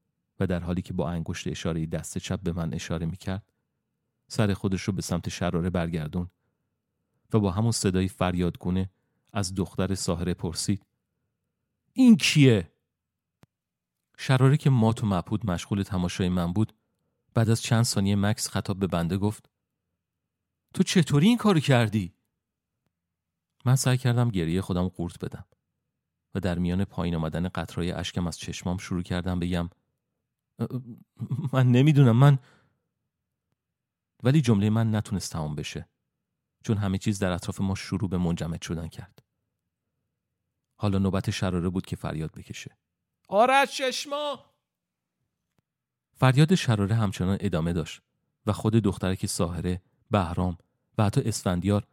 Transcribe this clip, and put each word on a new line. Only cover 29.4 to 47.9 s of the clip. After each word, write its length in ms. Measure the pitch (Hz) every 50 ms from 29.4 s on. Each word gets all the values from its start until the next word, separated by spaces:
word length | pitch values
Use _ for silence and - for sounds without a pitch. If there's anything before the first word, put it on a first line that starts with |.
| 85 90 90 85 85 82 _ _ _ _ _ _ _ _ _ _ _ _ _ _ _ _ _ - 117 - 135 123 123 117 110 - - _ _ - 113 - 123 - - 127 -
"من 180 | 131 127 127
نمی‌دونم، 460 | 120 123 139 156 147 143 139 120 113
من"، 220 | 120 139 143 139 131 _ _ _ _ _ _ _ _ _ _ _ _ _ _ _ _ _ _ _ _ _ _ _ _ _ _ _ _ _ _ _ _ _ _ _ _ -
ولی 180 | 123 143 165
جمله 280 | 127 120 110 98 104 107
من 260 | 107 113 113 110 107
نتونست 360 | 104 - - 98 87 - -
تمام 240 | - 82 76 76 73
بشه، 340 | 73 71 - - 78 - _ _ _ _ _ _ _ _ _ _ _ _ _ _ _ -
چون 140 | - 110
همه 200 | 101 104 95 98
چیز 220 | 95 - 110 101 98
در 120 | 98 92
اطراف 300 | 90 87 - - - -
ما 140 | 98 95 95
شروع 340 | - - - 98 90 101 87
به 80 | 92
منجمد 440 | 87 90 85 85 - 80 82 82 78
شدن 260 | - - 87 80 82
کرد. 360 | 80 - - - - _ _ _ _ _ _ _ _ _ _ _ _ _ _ _ _ _ _ _ _ _ _ _ _ _ _ _ _ _ _ _ _ _
حالا 240 | - 107 101 98 95
نوبت 300 | 98 95 90 95 - 110
شراره 400 | - - 95 92 90 87 85 92
بود 160 | 87 92 -
که 100 | - -
فریاد 360 | - - 80 76 78 78 76
بکشه: 460 | - - - - - - - - _ _ _ _ _ _ _ _ _ _ _
"آرش 500 | - 190 202 240 254 269 277 277 - -
چشما!" 680 | - 269 254 - - - 294 285 294 294 294 262 - - _ _ _ _ _ _ _ _ _ _ _ _ _ _ _ _ _ _ _ _ _ _ _ _ _ _ _ _ _ _ _ _ _ _
فریاد 420 | - 135 131 123 139 160 156 190
شراره 400 | - - 127 110 101 98 95 113
همچنان 420 | 113 107 95 - - 92 95 98 -
ادامه 340 | 92 101 90 80 80 85 87
داشت 280 | 85 76 -